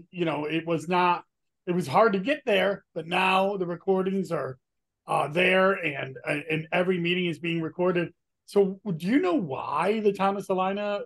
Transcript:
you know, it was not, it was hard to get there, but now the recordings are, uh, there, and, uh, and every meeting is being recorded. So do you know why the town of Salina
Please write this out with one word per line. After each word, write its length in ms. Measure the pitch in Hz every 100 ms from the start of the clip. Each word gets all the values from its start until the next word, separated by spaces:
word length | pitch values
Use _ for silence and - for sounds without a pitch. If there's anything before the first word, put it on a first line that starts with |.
| -
you 140 | 180 165
know, 180 | 143
it 240 | 151 160 165
was 220 | 160 156
not, 340 | 180 180 175 - _ _ _ -
it 60 |
was 160 | 180 139
hard 260 | 165 226
to 60 | 196
get 220 | 196 302 240
there, 380 | 196 190 196 _
but 140 | 170 160
now 480 | 180 190 190 196 202
the 120 | 170
recordings 640 | 170 - 190 185 196 165
are, 240 | 160 131 131 _ _ _ _ -
uh, 200 | 151 143
there, 460 | 156 185 185 190
and, 440 | 190 165 139 135 139 156
uh, 100 | 147 143
and 180 | 156 156
every 280 | 170 180 180
meeting 280 | 170 180 175
is 120 | 160
being 220 | 170 165
recorded. 500 | 160 165 180 175 165 _ _ _ -
So 340 | 202 190 196
do 220 | 208 160 175
you 140 | 277
know 160 | 359 311
why 640 | 156 131 120 143 180 220
the 140 | 208
town 220 | 196 196 202
of 100 | 196
Salina 560 | 185 190 202 208 202